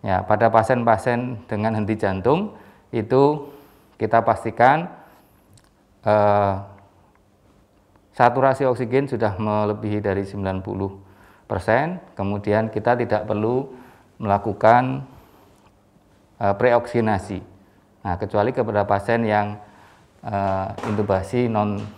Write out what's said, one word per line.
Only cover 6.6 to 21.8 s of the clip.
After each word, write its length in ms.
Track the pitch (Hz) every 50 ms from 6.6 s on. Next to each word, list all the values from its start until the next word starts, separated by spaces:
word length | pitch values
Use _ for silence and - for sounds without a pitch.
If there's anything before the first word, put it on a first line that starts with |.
| 101 101 98 - - _ _ _ _ _ _ _ _ _ _ _ _ _ _ _ _ _ _ _ _ _ _ _ _ _
saturasi 560 | _ - 123 120 120 135 131 135 131 - 143
oksigen 400 | 131 123 110 127 110 120 135 139
sudah 320 | 139 135 110 110 104 98 90
melebihi 640 | 110 107 104 107 107 104 107 107 110 104 104 104 104
dari 240 | 104 95 98 98
sembilan 320 | 95 - 98 98 95 92 95
puluh 400 | 95 101 98 95 98 98 98 - - - - _ - - - _ _
persen, 560 | _ 104 95 - - 110 127 147 165 185 180 - - - -
kemudian 480 | 98 98 101 101 101 107 104 110 110
kita 320 | 110 - 110 104 120 123 120
tidak 240 | 123 107 107 104 -
perlu 480 | 117 101 104 107 113 123 131 139 147 - - - - - _ _ _ _ _
melakukan, 880 | 113 104 98 101 - 113 95 - - 110 117 123 127 127 131 135 135 - - - - - _ _ _ _ _ _ _ _ _ _ _ _ _ _ _ _ _ _ _ _ _ _ -
eh, 120 | 98 98 -
preoksinasi. 800 | 120 127 120 120 117 - - 120 113 107 104 92 - - 101 90 95 - - - _ _ _ _ _ _ _ _ _
Nah, 160 | 95 90 -
kecuali 320 | 110 101 - 104 101 120
kepada 320 | 135 135 120 110 104 104 101
pasien 400 | 101 101 98 - - 117 117 117
yang, 320 | 107 107 104 104 104 104 104 - - - - - - - _ _ _ _ _ -
eh, 400 | 113 107 101 98 98 95 95 95 95 98 - - 120
intubasi 560 | 107 104 107 101 98 95 92 - - 123 123
non 320 | 120 113 107 104 104 104 101